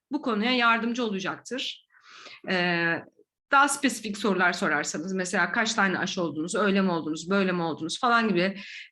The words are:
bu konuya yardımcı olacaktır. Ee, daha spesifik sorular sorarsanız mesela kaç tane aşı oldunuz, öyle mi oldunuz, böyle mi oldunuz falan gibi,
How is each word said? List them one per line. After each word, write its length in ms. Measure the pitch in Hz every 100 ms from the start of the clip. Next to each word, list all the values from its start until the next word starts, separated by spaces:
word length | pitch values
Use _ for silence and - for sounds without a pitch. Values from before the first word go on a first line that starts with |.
| -
bu 120 | 294
konuya 300 | 277 208 233
yardımcı 520 | 254 233 226 233 233
olacaktır. 800 | 226 190 180 - - 254 - - _ _ - - - - -
Ee, 440 | 185 175 170 170 165 - _ _ _ -
daha 160 | 277 285
spesifik 500 | 285 262 - 220 202
sorular 340 | 220 180 180
sorarsanız 600 | 180 175 151 - 170 180
mesela 400 | 185 180 196 175
kaç 220 | 233 220
tane 240 | 220 196 165
aşı 240 | 185 190
oldunuz, 320 | 165 156 170
öyle 280 | 185 202 196
mi 80 | 190
oldunuz, 400 | 165 156 156 165
böyle 220 | 202 185
mi 100 | 180
oldunuz 380 | 165 147 160 -
falan 280 | 247 233 220
gibi, 300 | 175 190 196 - - -